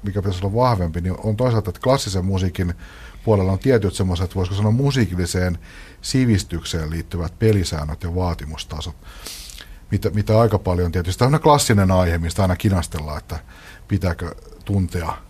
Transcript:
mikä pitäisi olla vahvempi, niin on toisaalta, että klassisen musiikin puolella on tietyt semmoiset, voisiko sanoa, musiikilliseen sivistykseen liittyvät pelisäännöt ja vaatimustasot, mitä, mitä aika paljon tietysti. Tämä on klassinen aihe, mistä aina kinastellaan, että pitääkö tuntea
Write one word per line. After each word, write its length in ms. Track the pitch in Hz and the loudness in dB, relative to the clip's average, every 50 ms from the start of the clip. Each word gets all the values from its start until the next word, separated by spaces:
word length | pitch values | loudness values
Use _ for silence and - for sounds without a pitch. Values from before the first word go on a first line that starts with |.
| - | -6
mikä 180 | 104 92 101 | -4 -4 -2
pitäisi 240 | 87 104 92 90 95 | -2 -2 -4 -2 -4
olla 100 | 98 101 | -2 0
vahvempi, 460 | 117 123 127 117 95 90 82 80 87 | 2 2 2 2 2 0 -2 -2 -2
niin 140 | 85 92 90 - - | -2 -2 -4 -2 -2
on 140 | 110 107 | -2 0
toisaalta, 320 | 104 127 127 113 110 - 98 | 2 2 2 2 2 0 -2
että 120 | 87 - | -8 -4
klassisen 440 | - 127 131 139 - 107 95 95 90 | 2 2 2 2 2 -2 -2 -2 0
musiikin 480 | 95 98 95 95 92 87 - 92 87 87 - - - - - - - - - - | 0 0 0 0 0 0 -2 -2 -2 -2 -6 -10 -20 -20 -20 -20 -20 -18 -6 2
puolella 260 | 113 107 98 92 95 | 2 4 4 4 2
on 80 | 95 92 | 0 0
tietyt 340 | - 135 127 113 98 95 - | 2 4 4 4 4 0 0
semmoiset, 420 | - 101 92 87 82 95 87 - | 0 0 0 0 0 -2 -2 -2
voisiko 200 | 98 90 90 98 | -2 -2 -2 0
sanoa, 160 | 98 104 107 | 0 2 2
musiikilliseen 840 | 110 123 143 143 127 135 113 90 90 90 90 85 - 92 90 90 87 - - - - - - - - - | 4 4 2 2 2 2 0 0 0 -2 -2 0 0 0 0 0 -2 -4 -8 -16 -20 -20 -20 -20 -20 -14
sivistykseen 880 | - - - 135 131 120 110 95 - - - 82 80 - - 85 78 76 | -10 -2 0 2 4 4 4 2 2 -2 -6 -8 -6 -6 -6 -6 -4 -4
liittyvät 500 | 80 82 80 - - 85 85 80 - - | -4 -6 -6 -6 -6 -6 -6 -6 -4 0
pelisäännöt 640 | 117 110 107 101 87 - - 78 73 76 78 - - | 2 4 4 4 2 0 -4 -4 -4 -6 -6 -6 -6
ja 120 | 87 85 | -4 -2
vaatimustasot, 800 | 90 90 90 82 - 78 73 78 76 - - - 76 - 90 76 - - - - - - - - - - - - - - - - - - - | -2 -2 -2 -2 -4 -6 -10 -10 -12 -12 -10 -10 -10 -10 -10 -12 -14 -18 -20 -20 -16 -16 -14 -14 -14 -16 -16 -16 -18 -18 -18 -20 -20 -8 -4
mitä, 180 | - 98 - - | -4 -2 -2 -2
mitä 300 | - 107 104 - 107 110 | -2 -2 0 4 4 4
aika 200 | 117 113 104 95 | 4 4 2 0
paljon 320 | - 95 90 87 90 85 | 0 0 0 0 0 0
tietysti. 280 | 80 92 85 90 90 - | 0 -2 -2 -2 0 2
Tämä 160 | 123 131 147 | 2 2 4
on 60 | 156 | 4
klassinen 500 | - 156 147 143 - - 117 101 98 92 | 6 6 6 6 6 4 4 4 6 4
aihe, 260 | 92 92 92 87 85 | 4 4 4 2 2
mistä 240 | 85 85 85 - - | 0 -2 -2 0 0
aina 140 | 98 92 90 | 2 2 2
kinastellaan, 600 | - - 107 98 90 80 - - 78 76 76 73 | 2 2 2 2 2 0 -2 -6 -8 -8 -8 -8
että 220 | 73 - - 82 76 - - - - - - - - - | -10 -8 -10 -12 -12 -12 -14 -20 -20 -20 -20 -20 -20 -6
pitääkö 480 | - 104 92 87 90 85 - 90 85 - - - - - - - | -2 -2 0 0 0 -2 -2 -6 -10 -10 -14 -18 -20 -20 -18 -6
tuntea 520 | - 98 98 92 87 - 90 80 80 - - - - | -2 0 0 0 0 -2 -4 -4 -4 -8 -8 -14 -20